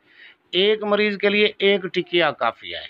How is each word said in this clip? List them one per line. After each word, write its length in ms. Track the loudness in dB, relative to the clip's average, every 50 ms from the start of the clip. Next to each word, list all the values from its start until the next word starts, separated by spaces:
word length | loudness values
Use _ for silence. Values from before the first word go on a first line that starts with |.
| _ _ _ -20 -20 -20 -20 _ _ _ -2
एक 280 | 0 2 2 0 0 0
मरीज़ 320 | -2 0 0 0 0 -2 -2
के 100 | -2 0
लिए 260 | 2 2 2 0 0 0 2
एक 220 | 2 2 2 -2 -4
टिकिया 420 | -6 -6 -4 -2 0 0 2 0 0
काफ़ी 340 | 0 -2 -2 -2 -4 -10 -14
है 140 | -12 -12 -14 -16